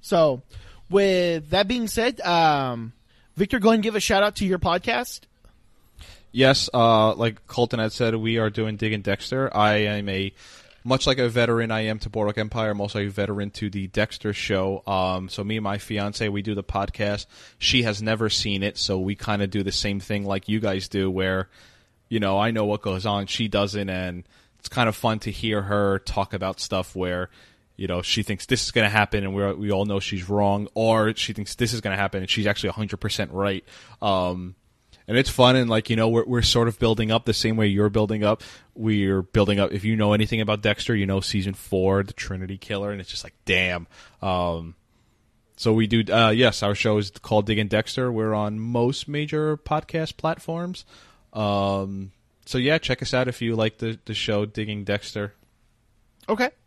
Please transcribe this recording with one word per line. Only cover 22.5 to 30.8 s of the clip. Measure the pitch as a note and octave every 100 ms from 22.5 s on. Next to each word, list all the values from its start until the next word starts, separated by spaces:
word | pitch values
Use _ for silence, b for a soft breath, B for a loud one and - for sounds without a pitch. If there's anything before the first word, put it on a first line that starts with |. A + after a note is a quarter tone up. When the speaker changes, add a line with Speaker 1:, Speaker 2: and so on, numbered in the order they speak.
| A2 G#2
Speaker 2:
what | G#2
goes | - F#2 G#2
on, | G2+ G2
she | - A2+
doesn't, | G#2 G2+ G#2 G2
and | F#2 F#2 F2+ - b b b
it's | -
kind | - A#2
of | G#2+
fun | A#2 A2
to | A2+
hear | F#2+ A2+ G#2+
her | G2 G#2 G2+ G2
talk | - - G2
about | G2 F#2+ F#2
stuff | - G2 F2+ F#2
where, | F2+ F2+ F#2 b b b b -
you | F#2+
know, | F2+
she | F#2 -
thinks | G2+ G2 -
this | B2+
is | -
gonna | - G#2+
happen, | G#2+ G#2 G#2+
and | G2 G2
we | G2
we | F#2 G#2
all | G2 G2+
know | G2
she's | - F#2+ F2+
wrong, | G2+ G2+ G2+ G#2
or | -